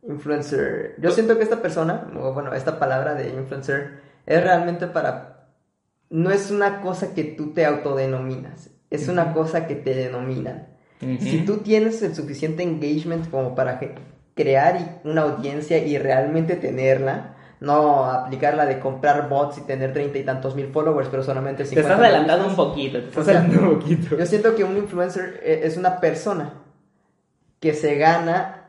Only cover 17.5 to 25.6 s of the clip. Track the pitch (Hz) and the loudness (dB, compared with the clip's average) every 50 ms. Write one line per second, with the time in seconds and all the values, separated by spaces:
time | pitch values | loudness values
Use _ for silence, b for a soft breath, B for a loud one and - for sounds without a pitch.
17.5 | B B 139 143 143 151 151 147 143 139 131 127 131 127 - 131 131 135 147 147 | B B 0 2 4 4 6 6 4 4 4 2 0 -2 -2 -4 -4 0 0 0
18.5 | 151 156 147 135 131 131 - 139 131 131 - 147 143 147 143 135 139 139 147 143 | 2 2 2 2 0 -2 -2 -6 -6 0 2 2 4 2 2 0 0 0 0 0
19.5 | - - - - 135 131 131 131 135 147 143 143 139 139 135 135 131 131 131 135 | -2 -10 -6 -6 -4 -2 -2 -2 -2 -2 -4 -2 -4 -4 -4 -4 -4 -4 -4 -6
20.5 | 131 143 135 135 - 156 151 160 156 143 127 - - 131 131 135 135 131 135 139 | -4 -4 -8 -2 -2 0 2 2 2 0 0 -2 -2 -4 -2 -2 -2 -2 -4 -4
21.5 | 139 139 143 - 131 160 156 175 190 208 240 220 185 156 151 160 165 180 196 202 | -4 -4 -6 0 2 2 4 4 6 8 8 8 8 6 4 4 4 4 4 2
22.5 | 190 175 156 - - 147 139 135 135 123 - - - 160 151 - 147 170 170 170 | 2 2 0 0 0 -4 -4 -4 -4 -6 -6 -4 -4 -2 4 4 6 6 6 6
23.5 | 139 165 196 180 156 - - 151 170 160 - - 151 143 175 175 208 208 214 226 | 4 6 6 6 4 2 2 0 0 0 0 -2 -2 -2 0 0 0 4 4 4
24.5 | 220 220 202 185 190 202 202 196 196 175 175 180 175 190 185 180 - - - 160 | 4 4 0 0 0 -2 -4 -4 -2 -2 -2 -2 -2 -6 -8 -8 -10 -8 0 0
25.5 | 160 156 | 0 2